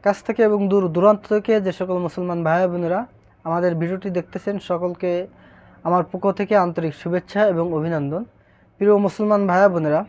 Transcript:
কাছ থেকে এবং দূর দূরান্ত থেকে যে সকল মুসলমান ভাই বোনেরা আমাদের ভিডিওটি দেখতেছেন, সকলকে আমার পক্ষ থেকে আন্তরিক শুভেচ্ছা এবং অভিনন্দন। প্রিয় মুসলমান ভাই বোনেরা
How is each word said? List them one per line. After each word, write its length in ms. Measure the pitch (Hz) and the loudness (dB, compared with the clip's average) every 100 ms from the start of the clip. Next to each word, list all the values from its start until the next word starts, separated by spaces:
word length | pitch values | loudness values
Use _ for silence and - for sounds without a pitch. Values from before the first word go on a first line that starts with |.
| 202 | 0
কাছ 120 | 196 - | -2 -4
থেকে 140 | 220 220 | 2 2
এবং 100 | 208 196 | 2 2
দূর 120 | 196 185 165 | 2 2 4
দূরান্ত 280 | 196 208 - | 4 2 0
থেকে 200 | 214 208 214 190 | -2 0 0 0
যে 60 | 170 | -6
সকল 160 | 185 180 170 | -4 -4 -4
মুসলমান 340 | - 180 170 160 | -6 -6 -2 0
ভাই 120 | 165 185 | 2 0
বোনেরা 260 | 175 170 185 247 _ _ _ 165 | -2 -2 -4 -6 _ _ _ -6
আমাদের 240 | 170 180 165 | -2 0 0
ভিডিওটি 280 | 170 185 196 180 | -4 -4 -4 -6
দেখতেছেন, 380 | 165 185 202 202 - | -6 -8 -6 -8 -4
সকলকে 420 | 175 180 175 180 175 185 - - - - - 160 | -4 -4 -4 -4 -4 -6 -16 -20 -20 -20 -10 0
আমার 160 | 180 170 | 0 0
পক্ষ 140 | 185 196 190 | -2 -2 -2
থেকে 140 | 196 208 175 | 0 2 2
আন্তরিক 280 | 170 160 - | -2 -6 -6
শুভেচ্ছা 400 | 170 175 - 202 214 | -4 -4 -4 0 0
এবং 120 | 170 170 160 | 0 -2 -2
অভিনন্দন। 460 | 160 160 143 165 240 _ _ _ _ _ | -2 -4 -4 -6 -10 _ _ _ _ _
প্রিয় 180 | 202 208 202 | 2 4 2
মুসলমান 360 | - 214 208 196 | 0 0 2 2
ভাই 120 | 180 202 | 4 4
বোনেরা 280 | 175 156 156 | 4 0 -2